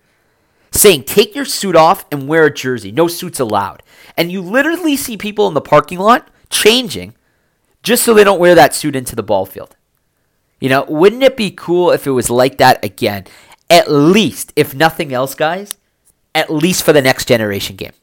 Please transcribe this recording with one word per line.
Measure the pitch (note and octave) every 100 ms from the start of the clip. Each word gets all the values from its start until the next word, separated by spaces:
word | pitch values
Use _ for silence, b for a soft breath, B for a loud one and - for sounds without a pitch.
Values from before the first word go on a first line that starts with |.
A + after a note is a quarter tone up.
| _ _ _ _ _ _ _
saying, | - G#3 D#3+
"Take | - - A#3 C#4+
your |
suit | C4+ - G3 E3
off | D#3+ F#3+ -
and | D3 C3+
wear | D#3+ D#3
a |
jersey. | D3+ C3 B2 G2
No | A2+ E3+
suits | E3+ F3+ -
allowed." | A#2+ G#2 F#2+ - b b b -
And | E3+
you | F#3
literally | F3 A#3 D4 E4+ E4+ C#4
see | - G#3+
people | G#3+ G#3 G3+
in |
the | D3
parking | - D3 C#3+ F3
lot | G3+ B3 - _ _
changing | - G#3 A#3+ A#3+ A2 F2+ - _ _ _ _ _ _
just | - A#3
so | -
they | G#3+
don't | G3+ F#3+
wear | F3 E3+
that | C#3+
suit | - D3+ C3+
into | B2
the | A#2
ball | G#2 G2+ F#2+
field. | - - _ _ _ _ _ _ _ _ _
You | C3+
know, | C3+ -
wouldn't | D3+ F#3+ A#3
it | C4 C4
be | G3+
cool | - - F3 F3
if | C#3+
it | C#3+
was | C3 A2+
like | A#2+ C3 -
that | C3 B2+
again? | G#2 - A2+ G2+ F#2 b b b -
At | E3+ -
least, | D3 D3 G#3+ F3+ - - -
if | D3
nothing | C3+ D#3+ D#3+ D#3+
else, | B2+ C3+ -
guys, | D#3 F3+ G#3 - _ _ _ _ _
at | D#3+ D#3
least | D#3 E3+ F3+
for | -
the | D3+
next | C3 B2+ -
generation | A#2+ G#2+ G2+ - G2
game. | - -